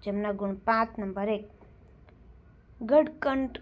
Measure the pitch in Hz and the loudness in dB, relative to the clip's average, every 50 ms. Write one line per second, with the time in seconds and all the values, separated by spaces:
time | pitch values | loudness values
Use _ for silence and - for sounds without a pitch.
0 | - 208 196 202 208 208 202 196 208 196 196 196 - - 226 220 226 226 226 - | -8 -4 -4 -2 -2 -2 -2 -2 -2 -4 -4 -4 0 0 2 2 2 0 -2 -8
1 | 208 190 190 196 202 214 220 208 214 - - - - - - - - - - - | -6 -6 -4 -4 -2 -2 -2 -2 -4 -10 -20 -20 -20 -20 -20 -20 -20 -20 -20 -20
2 | - - - - - - - - - - - - - - - - 233 220 269 302 | -20 -20 -20 -20 -20 -20 -20 -20 -20 -20 -20 -20 -20 -20 -16 -8 0 4 6 6
3 | 311 302 311 - - 285 269 269 269 254 - - | 6 4 2 -4 -2 0 0 0 0 -2 -6 -10